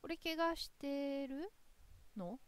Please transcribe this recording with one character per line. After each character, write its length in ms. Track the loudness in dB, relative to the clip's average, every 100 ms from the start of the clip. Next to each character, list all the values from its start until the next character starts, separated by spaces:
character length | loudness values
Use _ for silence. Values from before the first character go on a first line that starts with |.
俺 140 | -2 -2
怪 200 | 0 6
我 180 | 6 4
し 140 | -2 -2
て 460 | 0 2 2 2 0
る 240 | -2 -4 -8 -20 -18 -18 -16 -10 -6
の？ 240 | -4 -6